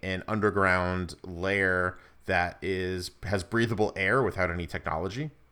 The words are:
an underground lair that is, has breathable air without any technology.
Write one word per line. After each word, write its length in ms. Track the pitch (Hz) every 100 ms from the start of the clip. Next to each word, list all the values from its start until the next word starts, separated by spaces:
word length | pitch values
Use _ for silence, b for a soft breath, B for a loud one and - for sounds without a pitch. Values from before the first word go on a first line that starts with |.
an 200 | 92 92 -
underground 880 | 107 104 98 95 92 90 90 87 -
lair 720 | 90 87 95 98 95 92 90 - b b -
that 320 | 90 87 -
is, 480 | 95 92 92 92 87 -
has 180 | - 98
breathable 500 | 85 113 113 104 107 -
air 260 | 95 127
without 280 | 107 95 90
any 140 | 85 82
technology. 640 | 90 - 80 95 117 151 - _